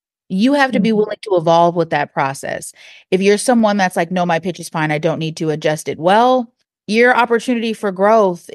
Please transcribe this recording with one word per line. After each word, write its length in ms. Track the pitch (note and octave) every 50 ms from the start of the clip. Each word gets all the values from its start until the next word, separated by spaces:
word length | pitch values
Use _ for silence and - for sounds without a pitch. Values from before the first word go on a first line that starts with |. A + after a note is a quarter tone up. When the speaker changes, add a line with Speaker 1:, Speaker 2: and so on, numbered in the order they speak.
| _ _ _ _ _ -
Speaker 1:
You 240 | F#3 F#3 A3 C4 C#4+
have 180 | C#4+ C#4 C4
to 80 | A3 B3
be 100 | F#3+ A3+
Speaker 2:
Mm-hmm. 80 | A3
Speaker 1:
willing 200 | G#3 G#3+ G#3 G#3 -
to 140 | - G#3+ F#3+
evolve 400 | F3 D#3+ E3+ E3 E3+ E3+ F3 E3+
with 160 | F3+ E3 D#3+
that 200 | E3 D3 D3 -
process. 640 | - E3 C#3+ C3+ C3+ - - - - - - - - - - - - - _ -
If 100 | - F#3
you're 160 | F#3+ G3 G3+
someone 400 | G#3 - - B3 A#3 A3 G#3 G3+
that's 180 | G3+ F#3+ F#3 -
like, 140 | G3 E3+ E3+
"No, 160 | F#3 F#3 F3
my 140 | F3+ E3+ E3
pitch 200 | E3 F#3+ E3+ -
is 100 | D#3+ -
fine, 200 | - E3 D#3 D3+
I 80 | D3+
don't 220 | D3+ D#3 E3 D3+ D#3
need 180 | D#3+ D#3 D#3
to 140 | - E3 D#3
adjust 360 | D3+ D3+ - D#3+ D#3 D#3+ -
it," 120 | - C3+ -
well, 520 | D#3 F3+ G3 A3 A#3+ B3+ B3+ B3+ A#3+ - _ _ _ _ _ _ _
your 280 | - G#3 A3+ A#3+ B3 B3+
opportunity 580 | A3+ A#3+ A#3 A#3 A3+ - - B3 A#3 A3+ A3+ G#3+
for 180 | - - G3+
growth 580 | F#3 F3+ G3 G#3 A3 A3+ G#3 F#3+ F3 F3 - -